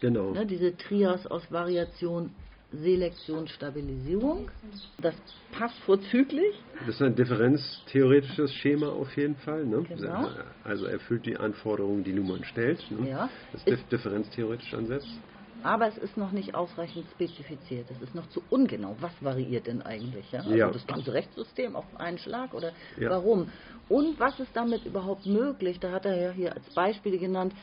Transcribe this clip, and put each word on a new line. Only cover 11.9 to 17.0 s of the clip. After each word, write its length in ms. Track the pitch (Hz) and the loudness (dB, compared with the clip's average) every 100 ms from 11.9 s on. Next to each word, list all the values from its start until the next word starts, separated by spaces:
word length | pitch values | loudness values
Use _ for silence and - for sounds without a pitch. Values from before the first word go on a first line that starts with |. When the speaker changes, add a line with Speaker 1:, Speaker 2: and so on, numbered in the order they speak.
| 101 | 0
Speaker 1:
die 80 | 95 | 0
Luhmann 320 | 95 92 92 | 0 0 -2
stellt, 400 | 85 - 120 175 - | -4 0 0 0 -4
ne? 180 | 107 131 | -4 -4
Speaker 2:
Ja. 180 | 135 254 - - | -2 -4 -6 -14
Speaker 1:
Das 80 | - | -2
Speaker 2:
Ist 60 | - | 2
Speaker 1:
dif-, 200 | 123 - | 2 0
differenztheoretisch 840 | 120 107 101 104 - 110 117 - | -2 0 -2 -2 -4 -4 -4 -6
ansetzt. 340 | 117 113 135 - - - - - - | -6 -4 -4 -6 -14 -18 -20 -18 -6
Speaker 2:
Aber 240 | 175 214 226 | 0 2 2
es 100 | 214 | 0
ist 180 | 208 - | -6 -4
noch 160 | 196 | -2
nicht 220 | 196 196 - | -2 -2 -4
ausreichend 500 | 175 - 170 170 | -4 -4 -8 -8